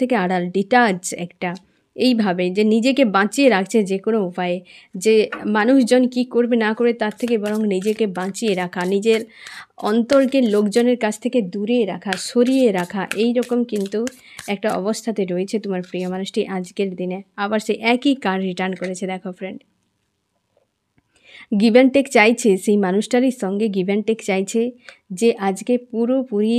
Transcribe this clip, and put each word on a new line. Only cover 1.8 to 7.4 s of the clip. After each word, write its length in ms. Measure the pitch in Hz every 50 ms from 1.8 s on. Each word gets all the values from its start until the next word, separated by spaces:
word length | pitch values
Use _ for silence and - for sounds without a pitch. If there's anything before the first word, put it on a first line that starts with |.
| _ _ -
এইভাবে 500 | - - 254 247 220 208 202 175 180 180 180 185 208
যে 60 | 214 214 220
নিজেকে 300 | 233 220 269 262 285 277 214 190
বাঁচিয়ে 340 | 190 202 208 - 277 285 262 214
রাখছে 220 | 190 190 190 - 226 208 185
যে 60 | 190 190 190
কোনো 140 | 226 226 220 196 175
উপায়ে, 280 | 175 - 180 175 175 185 180 - - - - _ - 190 -
যে 100 | 220 220 214 202 - - - - 208 208
মানুষজন 480 | 214 208 240 269 277 247 214 247 254 254 247 254
কী 80 | 247 247 254 -
করবে 220 | 233 240 233 247 233 220
না 40 | 214 220 220
করবে 160 | 240 240 233 233
তার 120 | 214 214 208 -
থেকে 140 | 247 233 240 214